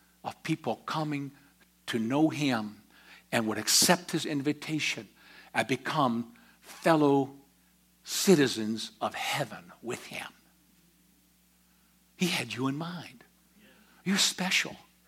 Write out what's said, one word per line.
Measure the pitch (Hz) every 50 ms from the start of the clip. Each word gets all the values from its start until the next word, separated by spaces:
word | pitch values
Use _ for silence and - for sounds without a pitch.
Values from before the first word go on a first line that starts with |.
| _ _ _ _ -
of | - - _ -
people | - 160 - - 123 107 - -
coming | - - 160 156 151 147 143 143 139 - - - _ _ _ _ _ _ _ -
to | - 120
know | 113 110 113 135 147 156
him | 156 131 139 147 135 127 110 107 104 101 - - _ - - - - - - _ -
and | - 120 110
would | 107 104
accept | 107 110 - - - - - 175 175 - -
his | - 156 -
invitation | - 151 143 131 147 147 147 - 151 156 151 139 - - - 107 - _ - - - - - - - -
and | - 113
become | - 131 123 - - - 156 139 123 117 117 117 - - - - - - _
fellow | - - - - - 180 165 156 147 143 139 139 135 131 - - - _ _ _ _ _ _ _ _ _ _ _ -
citizens | - - - - 202 185 147 135 120 - 110 110 107 113 107 - - - -
of | 120 107 -
heaven | - - - - 131 139 107 104 90 87 90 - -
with | - 117 123 - -
him. | - - - - - - _ _ _ _ _ _ _ _ _ _ _ _ _ _ _ _ _ _ _ _ _ _ _ _ _ _ _ _ _ _ _ _ _ _ _ _
He | - 185
had | 170 175 - 123 117 107
you | 117 131
in | 135 139
mind. | 147 165 170 180 165 120 - - - - _ _ _ _ _ _ _ - - - _ _ _ - - -
You're | 175 196
special. | 190 - - - - 180 185 - - - - - - - _ _ _ _